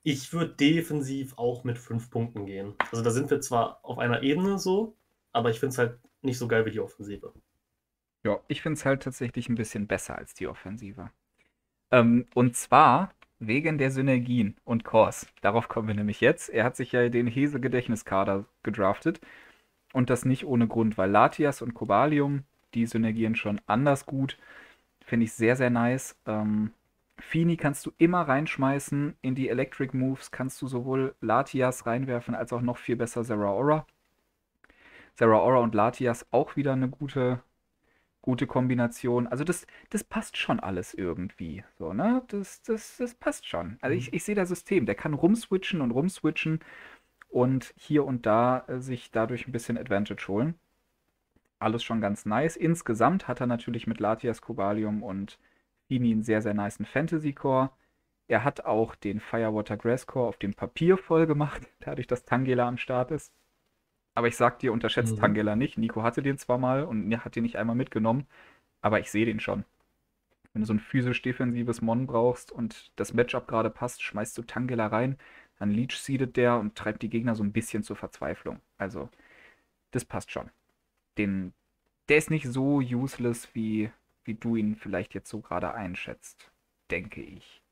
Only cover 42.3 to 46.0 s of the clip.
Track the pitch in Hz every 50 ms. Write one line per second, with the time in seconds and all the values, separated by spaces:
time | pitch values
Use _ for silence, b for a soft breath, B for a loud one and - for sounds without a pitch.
42.3 | - 202 196 - - - _ - 226 220 - - - - 247 240 - _ - 302
43.3 | 294 - - - - 85 87 85 107 - - 131 139 120 123 - - 175 - -
44.3 | 208 202 185 175 180 - - - 185 175 135 196 196 - - 156 151 143 - 170
45.3 | 214 233 - - 196 185 190 - - 165 139 120 117 127